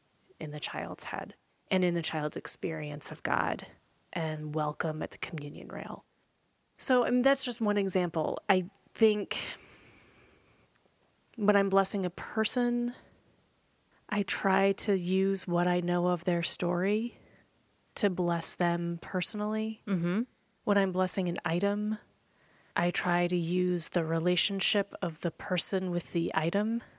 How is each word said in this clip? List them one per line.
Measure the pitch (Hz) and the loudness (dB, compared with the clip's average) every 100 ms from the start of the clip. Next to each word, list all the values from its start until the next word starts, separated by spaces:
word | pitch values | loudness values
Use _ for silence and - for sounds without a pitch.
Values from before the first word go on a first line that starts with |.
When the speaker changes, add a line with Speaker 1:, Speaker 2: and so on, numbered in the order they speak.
| _ _ _ - | _ _ _ -12
Speaker 1:
in | 151 | -10
the | 147 | -6
child's | - 151 170 - - | -6 -6 -8 -8 -8
head | - 185 - _ _ - | -8 -10 -14 _ _ -2
and | 185 | 0
in | 180 | 2
the | 170 | 0
child's | 160 156 147 156 | -2 -2 -4 -2
experience | - - 180 160 151 151 - | 0 0 -2 -6 -8 -6 -8
of | 151 | -6
God | - - - - - - _ _ _ | 0 0 0 -4 -8 -18 _ _ _
and | 175 160 156 151 156 | -6 -4 -4 -4 -4
welcome | 151 - 165 156 | -4 -4 -4 -4
at | 165 | -6
the | - | -8
communion | - 156 143 160 - | -8 -8 -10 -12 -12
rail. | - 190 - _ _ _ _ _ _ _ - | -10 -10 -12 _ _ _ _ _ _ _ 0
So, | - 254 240 | 2 4 2
I | |
mean, | 247 | 2
that's | 254 277 - | 2 2 2
just | 233 | 2
one | 214 208 | 0 0
example. | 196 185 175 165 156 - - | 2 0 0 -2 -2 -2 0
I | 190 175 _ _ | 0 0 _ _
think | - 220 208 - - - - - - - - - - - _ _ _ _ _ _ _ _ _ _ - | 2 2 2 -4 -6 -8 -12 -18 -20 -20 -20 -20 -20 -20 _ _ _ _ _ _ _ _ _ _ -2
when | 208 202 | 4 4
I'm | 196 | 6
blessing | 196 190 202 180 | 4 4 2 -2
a | |
person, | - - 226 214 247 240 240 240 247 - _ _ _ _ _ _ _ _ _ - | -4 -6 0 2 4 2 0 -2 -6 -18 _ _ _ _ _ _ _ _ _ -6
I | 208 | -4
try | 196 - 196 190 196 | -2 0 2 4 2
to | 196 - 196 | 2 0 0
use | 175 190 190 196 - | 2 2 2 0 0
what | 170 180 | 2 2
I | 180 | 2
know | 170 175 175 | 0 2 2
of | 175 - | 0 0
their | 175 | 0
story | 165 - 175 175 190 214 233 - - - _ _ _ _ _ - | 2 0 0 0 0 0 -2 -10 -20 -20 _ _ _ _ _ 0
to | 202 | 0
bless | 180 175 170 - | 2 0 2 2
them | - 175 170 170 170 | 2 2 0 -2 -6
personally. | - 185 - 208 208 220 220 220 - | -4 2 2 2 -2 -4 -4 -6 -2
Speaker 2:
Mm-hmm. | 185 175 190 247 _ _ _ | -2 0 -2 -4 _ _ _
Speaker 1:
When | - 202 | 2 4
I'm | 190 | 4
blessing | 180 185 - 180 | 2 0 0 -2
an | 170 170 | -2 -2
item, | 170 202 208 208 214 - _ _ _ _ _ _ - | 0 0 0 -2 -4 -8 _ _ _ _ _ _ -2
I | 175 | 0
try | - 185 175 175 | 0 0 2 2
to | 180 | 0
use | 165 180 180 175 - | 0 0 0 0 0
the | 175 160 | 0 0
relationship | 165 170 180 - 196 - 208 196 - | 0 2 2 2 2 2 2 0 -4
of | 175 160 | -6 -2
the | 175 | -4
person | - - 180 - 190 185 | -4 -2 2 2 2 0
with | 175 - | -4 -2
the | 170 175 | -2 0
item | - 165 202 214 233 - | 0 0 0 0 -4 -8